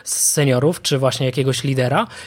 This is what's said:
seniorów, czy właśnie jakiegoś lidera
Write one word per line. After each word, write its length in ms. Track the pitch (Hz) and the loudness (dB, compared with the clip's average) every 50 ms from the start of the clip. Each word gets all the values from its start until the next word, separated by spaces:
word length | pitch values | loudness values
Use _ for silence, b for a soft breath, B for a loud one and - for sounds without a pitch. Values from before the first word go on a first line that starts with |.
| B | B
seniorów, 760 | - - - - - - 156 143 139 127 123 135 160 180 - - | -8 -4 -2 0 0 2 2 2 4 4 4 2 2 0 0 -4
czy 160 | - 151 131 | -2 -2 2
właśnie 280 | 135 131 - - 131 | 0 0 0 0 -2
jakiegoś 380 | 131 127 147 131 135 131 - - | -2 0 0 0 0 0 -2 -2
lidera 420 | 139 135 131 123 120 139 185 233 B B B B | -2 0 0 0 2 2 0 0 B B B B